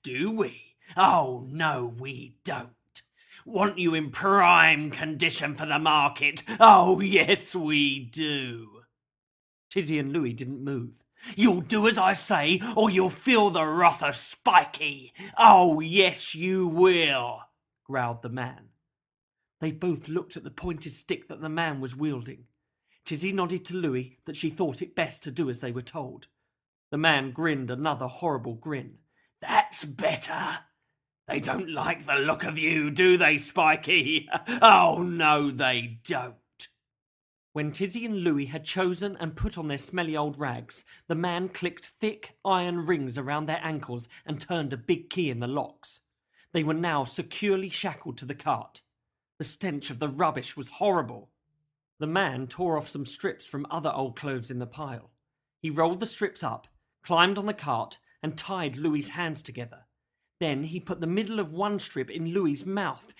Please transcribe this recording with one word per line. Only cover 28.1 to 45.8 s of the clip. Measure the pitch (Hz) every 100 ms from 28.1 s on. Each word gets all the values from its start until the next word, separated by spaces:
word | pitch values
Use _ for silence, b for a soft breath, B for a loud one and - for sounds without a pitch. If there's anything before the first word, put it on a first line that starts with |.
| - 175 135 117 113
grin. | 156 139 - - _ _ _ _
"That's | - - - - 147
better. | 127 160 151 - 160 170 - - _ _ _ _ _ -
They | -
don't | - - -
like | - 170 170 147
the | 139
look | 147 160
of | - 156
you, | 156 160 147
do | 139 185 180
they, | 156 147
Spiky? | - - 156 151 - 180 135 156 - - -
<laughs> | 240
Oh, | - 185 170 165
no, | 180 170 156 151 143
they | 127 131 123 117 113
don't." | - 147 123 107 _ - - _ _ _ _ _ _ _ _
When | 151 151
Tizzy | 151 190 233 233
and | 202
Louis | 175 143 135
had | 156 156
chosen | 190 185 175 202 190
and | 160 160
put | 214 175
on | 156
their | 139
smelly | - 180 165 151
old | 147 139
rags, | 143 120 117 - B B -
the | 165
man | 180 175 185
clicked | - 180 170 -
thick | - 220 220 - _
iron | 196 185 175 175 160
rings | 165 135 123
around | 131 147 156
their | 165
ankles | 160 151 139 120 117 B -
and | 151
turned | - 175 143
a | 123
big | 117 170 -
key | 185 156
in | 117
the | 120
locks. | 143 - -